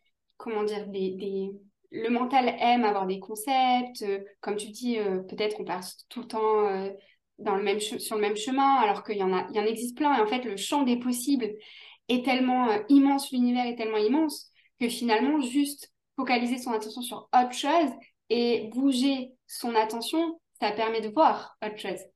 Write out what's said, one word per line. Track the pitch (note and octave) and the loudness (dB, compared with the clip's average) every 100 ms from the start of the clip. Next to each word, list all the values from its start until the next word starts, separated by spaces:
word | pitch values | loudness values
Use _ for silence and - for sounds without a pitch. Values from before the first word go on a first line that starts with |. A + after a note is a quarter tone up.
| _ _ _ - | _ _ _ -14
comment | A#3 G#3+ | -6 -2
dire, | G#3 G#3 G3 | -2 -4 -6
des, | G3 F#3+ | -4 -4
des, | F#3 G3+ G3 G3 G3+ - _ _ | -4 -6 -4 -6 -10 -18 _ _
le | - A3+ | -6 -2
mental | A#3+ B3 C4+ B3 - | 0 2 2 2 2
aime | A#3+ A#3+ | 2 2
avoir | G#3+ G3+ F#3 | 2 0 -2
des | F#3+ | -4
concepts, | F#3+ G#3+ - C4 B3+ B3 B3 - | -8 -8 0 2 4 2 -2 -6
euh, | G#3 G3+ G3+ - | -4 -4 -6 -10
comme | - G3+ | -6 -6
tu | G#3 | -8
dis, | G#3 B3 A3+ | -6 -4 -2
euh, | G3 F#3 | -2 -2
peut-être | - G#3+ G#3+ G#3+ | -4 -4 -4 -4
on | |
passe | F#3 F3+ F#3 - - | -6 -6 -8 -16 -16
tout | A#3+ | -14
le | - | -8
temps, | A3 A3 G#3+ G#3 | -2 2 4 2
euh, | G3 G3 G3+ - _ _ - | 0 -6 -10 -18 _ _ -8
dans | G#3+ G3 | -2 0
le | |
même | G3+ G#3 | 0 -2
che-, | - B3 | -2 -6
sur | - G#3+ | -4 -2
le | |
même | G#3 G#3 | -2 -2
chemin, | - C4 C#4 C4+ | -2 2 4 4
alors | G#3+ F#3+ | 4 0
qu'il | - G3+ | -4 -2
y | |
en | F#3 | 0
a, | F#3 F3+ | 0 0
il | G#3+ | -2
y | |
en | |
existe | G#3 A#3+ B3 B3 | 0 -2 -4 0
plein, | D4 C4 | 2 4
et | |
en | G#3+ | 2
fait, | B3 | 0
le | A#3+ G3 | -4 -6
champ | - C#4+ | -2 2
des | B3+ A#3+ | 2 2
possibles | B3 A#3+ - C#4 G#3+ - - - - - - | 0 -2 0 0 0 -6 -14 -20 -20 -10 -2
est | B3 | 0
tellement, | C4+ B3+ B3+ B3+ A#3+ | 2 2 2 2 2
euh, | G#3 G#3+ | 2 6
immense, | C#4 C#4 C#4 - | 6 8 4 0
l'univers | B3+ B3 B3 B3 | 0 2 2 -2
est | A#3+ | -4
tellement | A3 G#3+ | -2 2
immense, | G#3+ D4 D#4 - - _ _ - | 2 2 0 -2 -14 _ _ -6
que | A#3 | -4
finalement, | - A#3 G#3+ C4 D#4 | -2 0 2 2 2
juste | B3 C#4 C#4+ - - _ _ - | 0 0 0 -4 -16 _ _ -6
focaliser | C4 B3 A#3+ C4 | -2 0 0 -4
son | - | -4
attention | A3 - B3+ | -4 -6 -10
sur | - - - | -12 -12 2
autre | B3 B3 | 2 2
chose | - C#4 E4 D4 - - _ - | 0 2 2 2 -2 -16 _ -2
et | A#3+ A#3+ A#3 G#3+ | 0 2 0 -2
bouger | A#3 C#4 B3 C#4 C4+ B3 - - | 0 2 4 2 0 -4 -14 -18
son | - A#3+ | -8 -2
attention, | A4 A4 - - D#4+ E4 E4 _ - | 0 0 -2 -2 0 0 -4 _ -6
ça | G#3+ | -4
permet | G#3+ A3 A3+ | -2 -2 -2
de | G#3+ | 0
voir | G#3+ C#4+ - - - | 4 4 4 -6 -10
autre | G#3+ G#3 | -10 -8
chose. | G3 - - | -8 -8 -12